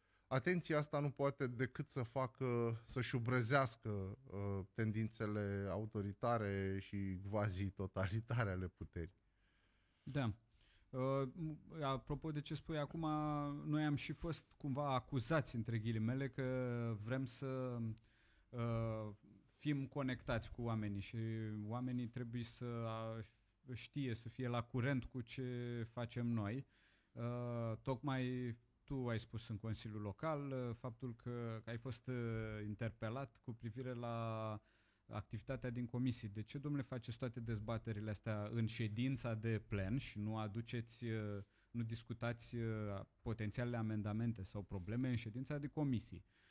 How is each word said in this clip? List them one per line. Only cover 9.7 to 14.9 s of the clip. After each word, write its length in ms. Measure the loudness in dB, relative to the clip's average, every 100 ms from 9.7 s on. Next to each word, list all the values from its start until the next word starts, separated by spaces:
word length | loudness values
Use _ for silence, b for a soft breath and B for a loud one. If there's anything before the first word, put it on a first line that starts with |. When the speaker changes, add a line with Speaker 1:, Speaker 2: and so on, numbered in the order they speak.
| b b b
Speaker 2:
Da. 300 | -4 0 0 0 _ b b b _
Uh, 340 | 0 2 2 0
m-, 500 | -2 -4 -6 -10 -4
apropo 480 | -2 -2 -2 -4 -2
de 100 | -4
ce 140 | -2 -4
spui 220 | -2 -2
acum, 240 | -2 0 0 2 2 2 0 -2 2
noi 180 | 4
am 120 | 4 4
și 180 | 0
fost 320 | -4 -2 -4 -6 -6
cumva 360 | -2 2 2